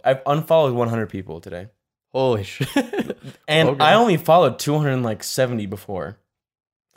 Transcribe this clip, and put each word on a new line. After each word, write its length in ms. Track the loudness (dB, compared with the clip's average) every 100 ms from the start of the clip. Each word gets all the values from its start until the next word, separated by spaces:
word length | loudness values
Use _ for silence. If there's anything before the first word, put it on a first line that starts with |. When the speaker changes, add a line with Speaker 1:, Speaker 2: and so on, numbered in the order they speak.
Speaker 1:
I've 180 | 0 0 0
unfollowed 460 | -2 2 2 4
one 140 | 0 -2
hundred 220 | -2 -4
people 280 | -8 -12 -14
today. 280 | -12 -14 -14 _ _ _ _
Speaker 2:
Holy 320 | -2 0 0
shit. 240 | -4 -8 -4
<laughs> 800 | -2 -2 -6 -8 -10 -16 -16 0
Speaker 1:
And 200 | 2 2
Speaker 2:
Okay. 140 | 4
Speaker 1:
I 100 | 4
only 220 | 6 4 2
followed 420 | 4 4 4 0
two 200 | -2 0
hundred 440 | 0 -2 -4 -6
seventy 440 | -6 -2 -2 -2 -6
before. 520 | -10 -10 -10 -10 -14 _ _ _ _ _ _ _